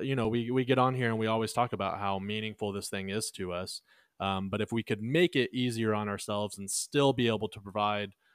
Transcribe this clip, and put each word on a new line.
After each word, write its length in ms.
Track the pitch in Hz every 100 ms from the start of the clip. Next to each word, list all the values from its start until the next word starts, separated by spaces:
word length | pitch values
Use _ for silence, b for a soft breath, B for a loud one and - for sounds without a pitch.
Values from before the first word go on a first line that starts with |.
you 160 | 131 135
know, 120 | 110
we, 220 | 120 117
we 140 | 131
get 140 | 127 127
on 160 | 127
here 140 | 127 120
and 100 | 113
we 80 | 110
always 240 | 113 110
talk 200 | - 120
about 260 | 98 95 92
how 200 | 101 98
meaningful 540 | 98 107 110 104 107
this 160 | 98 -
thing 200 | 98 95
is 200 | 104 -
to 200 | - 92
us. 300 | 87 95 - _ b b -
Um, 280 | 98 95 95
but 100 | 107
if 120 | 107
we 100 | 113
could 180 | - 107
make 340 | 113 156 175 139
it 140 | 117
easier 420 | 127 123 113 110
on 140 | 107 104
ourselves 500 | 101 - 104 104 -
and 120 | 98
still 420 | - - 143 139
be 160 | 123 117
able 200 | 107 107
to 120 | 107
provide 520 | 101 104 104 104 104 - _